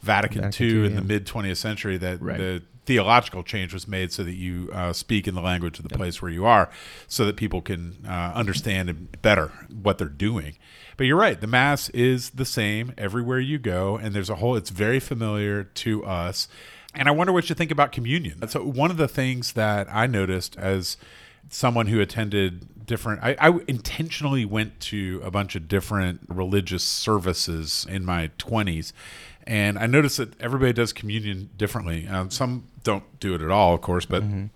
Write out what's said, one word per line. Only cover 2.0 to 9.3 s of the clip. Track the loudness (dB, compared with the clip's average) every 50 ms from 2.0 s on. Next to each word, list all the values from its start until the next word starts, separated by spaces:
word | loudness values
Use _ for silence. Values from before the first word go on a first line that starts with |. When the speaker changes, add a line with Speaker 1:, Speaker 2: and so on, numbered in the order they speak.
| -2 -4 -4 -4
Speaker 3:
Right. | -6 -6 -4
Speaker 1:
the | -4 -4 -4 -4 -6 -8 _ -20 -16 _
theological | 2 4 4 6 6 6 6 4 2 -10 -10 -10
change | -8 -6 -6 -6 -6
was | -8 -10 -8
made | -6 -4 -4 -4 -4
so | -4 -6 -6
that | -6 -6
you, | -6 -6 -6 -6 -6 -6 -6
uh, | -6 -4 -4 -2
speak | -4 -4 -2 0 0 0 0 -2
in | -4
the | -2
language | -2 0 0 0 -2 -4 -6 -8
of | -12
the | -6
Speaker 3:
Yep. | -4 -4
Speaker 1:
place | -4 -4 -4 -6
where | -6 -6
you | -4 2 6
are | 6 8 8 6 4 -2 -18 -18 -18 -18 -20 -14
so | -8 -2 0 0
that | 0 2
people | -2 -4 -2 -2 -4
can, | -4 -4 -6 -6 -6 -10 -12 -14 -10 -6
uh, | -4 -4 -4 -4 -2
understand | -2 -2 -2 -2 -2 -2 -2 -2 -2 -2 -2 -4 -6 -8 -14 -16 2
better | 4 6